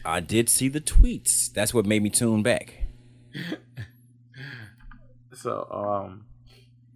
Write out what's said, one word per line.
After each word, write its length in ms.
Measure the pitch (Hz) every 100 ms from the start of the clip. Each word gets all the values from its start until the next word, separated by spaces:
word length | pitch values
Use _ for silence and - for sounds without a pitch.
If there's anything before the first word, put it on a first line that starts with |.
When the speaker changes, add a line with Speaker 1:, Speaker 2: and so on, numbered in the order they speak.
| 82
Speaker 1:
I 140 | 85
did 300 | 80 110 120
see 180 | - 131
the 140 | 147
tweets. 680 | - - 247 220 - - -
That's 220 | - 110
what 120 | 120 101
made 160 | 107
me 60 | 104
tune 340 | - 117 107
back. 440 | 110 107 - - - - - - -
Speaker 2:
<laughs> 80 | 143 170 - - - 107 - _ _ _ 127 135 123 107 - - - - - -
So, 340 | - 120 107 -
um, 560 | 101 101 101 98 95 - - - - - _ -